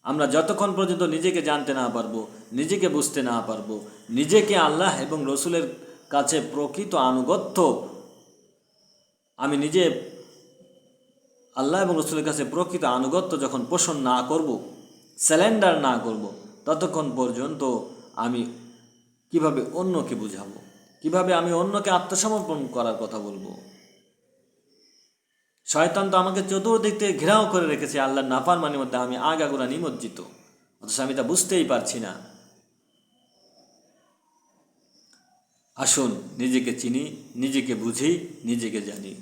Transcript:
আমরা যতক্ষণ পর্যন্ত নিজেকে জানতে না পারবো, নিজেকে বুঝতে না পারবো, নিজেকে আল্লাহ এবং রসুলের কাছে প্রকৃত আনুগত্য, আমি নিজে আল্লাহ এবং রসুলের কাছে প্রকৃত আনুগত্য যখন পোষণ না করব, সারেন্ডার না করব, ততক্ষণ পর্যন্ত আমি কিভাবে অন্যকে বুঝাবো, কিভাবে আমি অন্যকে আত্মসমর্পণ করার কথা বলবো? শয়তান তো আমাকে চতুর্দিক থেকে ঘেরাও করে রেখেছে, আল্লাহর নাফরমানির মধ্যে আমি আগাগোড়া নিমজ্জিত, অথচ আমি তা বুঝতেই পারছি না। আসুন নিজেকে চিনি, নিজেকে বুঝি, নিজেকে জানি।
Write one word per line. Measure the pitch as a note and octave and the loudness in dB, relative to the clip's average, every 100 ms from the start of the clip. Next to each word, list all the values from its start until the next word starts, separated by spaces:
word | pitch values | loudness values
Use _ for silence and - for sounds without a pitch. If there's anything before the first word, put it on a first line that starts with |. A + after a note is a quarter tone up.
আমরা | - D3+ C#3 | -2 0 4
যতক্ষণ | D3 D#3+ G3 G3+ F#3 | 4 2 0 0 2
পর্যন্ত | F#3 E3+ | 0 2
নিজেকে | F3 D#3+ F3+ F3 | 0 2 0 0
জানতে | D3+ D3 C#3 | 0 0 0
না | C3+ B2 | -2 0
পারবো, | A#2 A2 A2+ G#2+ - - | -2 -4 -6 -8 -16 -8
নিজেকে | A#2+ D#3 G3 F#3 | -4 0 2 2
বুঝতে | D3 C#3 D3 | 2 0 -2
না | B2 A#2 | 0 -2
পারবো, | A2 G#2+ G#2 G#2+ - - - | -2 -8 -6 -10 -10 -20 -4
নিজেকে | A#2 D3+ G#3 G#3 G3 | -2 6 6 6 4
আল্লাহ | D#3 D#3 F#3 - | 4 4 2 0
এবং | C3+ D#3 C3+ | -4 -4 -2
রসুলের | C#3+ F3 E3+ D#3 - - - - | -2 0 0 -2 -8 -18 -20 -2
কাছে | C#3+ C#3 D#3 B2 | 0 2 0 -2
প্রকৃত | D3 C#3+ - G3+ | -4 -4 -4 -2
আনুগত্য, | D#3+ B2+ B2+ B2+ G3 - - D#3+ A2+ - - - - _ _ _ _ _ _ _ _ _ _ _ - | 2 4 2 2 0 0 4 4 2 -6 -14 -20 -20 _ _ _ _ _ _ _ _ _ _ _ -4
আমি | C#3 C#3+ | -2 0
নিজে | D3+ F3 E3 B2 - - - - - _ - _ _ _ _ _ _ _ _ | 2 4 4 2 -8 -18 -20 -20 -20 _ -20 _ _ _ _ _ _ _ _
আল্লাহ | B2+ C#3 F3+ | -2 0 2
এবং | F#3 D#3+ | 2 0
রসুলের | D#3 D#3 | 0 -2
কাছে | D3+ D3 | -2 -2
প্রকৃত | B2+ D3+ F3 F3+ | -2 -2 -2 0
আনুগত্য | D3 B2 C3 E3+ F#3 D3+ | 0 2 2 0 0 -2
যখন | C3+ C3+ | -2 -2
পোষণ | A#2+ F3 - D3 | -2 0 0 0
না | B2+ B2+ B2+ | 2 0 2
করব, | D#3+ D3+ G#2+ - - - - _ - | 0 0 -4 -8 -20 -20 -20 _ -2
সারেন্ডার | - D#3+ G3+ A3 F#3+ D#3 | 4 6 6 6 4 4
না | C#3 A#2 | 2 0
করব, | A2+ G#2+ G2+ - - - | -2 -4 -8 -12 -20 -10
ততক্ষণ | - D#3 F3+ D#3+ D3 B2 | -2 0 0 -2 -4 -2
পর্যন্ত | B2+ A#2 C#3+ D3+ C3+ A#2 - - - | -2 -2 -6 -2 -2 -2 -6 -16 -14
আমি | - A#2+ B2 A#2 - - - _ _ _ _ _ | -6 -2 -2 -4 -10 -20 -20 _ _ _ _ _
কিভাবে | D#3+ D#3 C3+ - | 2 2 0 -4
অন্যকে | E3 F#3 E3+ - | -2 0 0 -2
বুঝাবো, | A2+ G#2 F#2+ G2 - - - _ _ | -6 -6 -10 -14 -16 -20 -20 _ _
কিভাবে | D#3 F3+ F3+ | 0 2 4
আমি | E3+ F3 | 4 4
অন্যকে | E3+ F#3+ G3+ G3+ | 2 2 0 2
আত্মসমর্পণ | F3+ - F#3+ G#3+ G#3+ E3+ D3+ C3 | 0 2 -2 0 0 -2 -6 -4
করার | B2 A2+ | -2 -2
কথা | A2 A2 A2 | -2 -6 -8
বলবো? | G#2 G2 F#2+ - - - _ _ _ _ _ _ _ _ _ _ _ _ _ _ _ _ _ _ | -10 -12 -14 -16 -20 -20 _ _ _ _ _ _ _ _ _ _ _ _ _ _ _ _ _ _
শয়তান | - D3 E3+ G3+ G3 | -2 2 2 2 2
তো | F#3+ | 2
আমাকে | F#3+ F#3+ F#3+ | 2 0 -2
চতুর্দিক | F#3+ A3 A3+ G#3+ G#3 | -2 2 2 2 0
থেকে | G#3 D3+ | -2 2
ঘেরাও | D#3 G#3+ G3+ | 4 4 4
করে | F#3 D#3+ | 2 2
রেখেছে, | C#3+ C#3+ D3 | 0 -2 0
আল্লাহর | C3+ C3+ C3 | 0 0 0
নাফরমানির | C3 F3 F3 D3+ C#3+ | 0 2 2 2 -2
মধ্যে | B2+ B2 | -4 -2
আমি | B2 B2+ | -2 0
আগাগোড়া | D3 D#3+ D3 C#3 B2+ | 0 0 0 -2 -4
নিমজ্জিত, | D3+ E3 A#2 A2+ - E2 - _ _ _ _ | -4 -6 -6 -12 -12 -18 -20 _ _ _ _
অথচ | G2+ - | -6 -4
আমি | C3+ | -2
তা | C3+ | -2
বুঝতেই | A#2+ F3+ - F#3+ | 0 0 2 0
পারছি | C#3+ B2 - B2 | 2 0 0 -6
না। | G#2 F2+ - - - _ _ _ _ _ _ _ _ _ _ _ _ _ _ _ _ _ _ _ _ _ _ _ _ _ _ _ _ _ _ _ _ - | -8 -10 -18 -20 -20 _ _ _ _ _ _ _ _ _ _ _ _ _ _ _ _ _ _ _ _ _ _ _ _ _ _ _ _ _ _ _ _ -2
আসুন | C3+ - B2 F#2+ - - | 2 2 2 -2 -10 -4
নিজেকে | B2+ B2+ B2 - | 2 2 0 -4
চিনি, | A#2+ C3 D3+ - - B2 | -2 -2 -4 -10 -14 -4
নিজেকে | C3+ C3+ B2+ | 0 0 0
বুঝি, | A2 A2+ A#2 D3 F3 - - | -2 -2 0 0 0 -4 -10
নিজেকে | A2+ A#2+ A2+ G#2+ | -4 -2 -2 -4
জানি। | G2+ G2+ G2 - | -6 -10 -14 -16